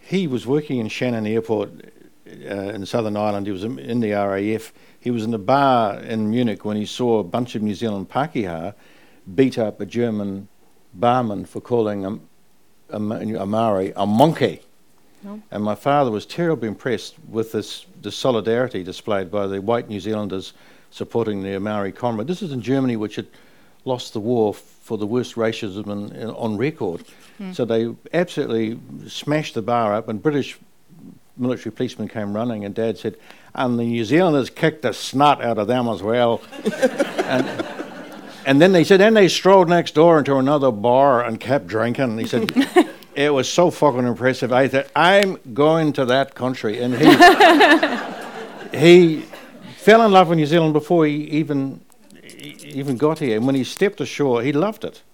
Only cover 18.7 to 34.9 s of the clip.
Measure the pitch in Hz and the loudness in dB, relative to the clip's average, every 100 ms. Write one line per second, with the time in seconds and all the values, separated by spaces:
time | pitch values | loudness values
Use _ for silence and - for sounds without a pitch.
18.7 | 98 90 - - 101 92 104 98 98 98 | -6 -10 -12 -4 -4 -4 -4 -4 -4 -2
19.7 | 120 127 104 95 107 104 95 - - - | -4 -4 -10 -6 -6 -6 -8 -12 -20 -20
20.7 | _ _ - 101 117 107 101 98 98 104 | _ _ -14 -6 -4 -2 -4 -6 -6 -4
21.7 | 107 98 - 123 110 127 180 185 131 110 | -4 -6 -4 -4 -4 -6 -8 -8 -8 -2
22.7 | 135 131 113 107 - 107 - _ _ _ | -2 0 -2 -6 -8 -14 -20 _ _ _
23.7 | _ 131 123 - 117 107 123 107 95 _ | _ -8 -8 -6 -8 -2 0 0 -2 _
24.7 | _ - 110 104 123 117 117 110 110 110 | _ -12 -8 -4 -4 -4 -4 -4 -4 -8
25.7 | 95 101 104 101 - 113 - 113 104 139 | -10 -10 -10 -10 -12 -12 -6 -6 -2 -4
26.7 | 151 104 82 - - - - 190 185 113 | -4 -8 -8 -14 -20 -20 -16 -12 -6 -2
27.7 | 113 117 - - 165 175 - 127 113 110 | -2 -2 -8 -6 -4 -4 -6 -4 -4 -4
28.7 | 78 - 71 110 - - 151 151 113 104 | -8 -14 -18 -14 -12 -4 -4 -4 -8 -2
29.7 | 120 110 104 117 107 156 143 113 - _ | -2 0 -2 -4 -4 -2 -2 -6 -12 _
30.7 | _ _ - - - _ - 127 113 113 | _ _ -20 -20 -20 _ -6 -6 -4 -8
31.7 | - 123 - 104 113 101 104 123 110 101 | -8 -8 -6 -10 -8 -6 -4 -4 -6 -8
32.7 | 113 113 - 113 - - - - - 131 | -4 -4 -4 -8 -10 -20 -20 -14 -4 -2
33.7 | 120 117 117 110 156 185 143 110 - 160 | -2 -2 -4 0 2 4 2 -2 -2 -2
34.7 | 156 120 | 0 -6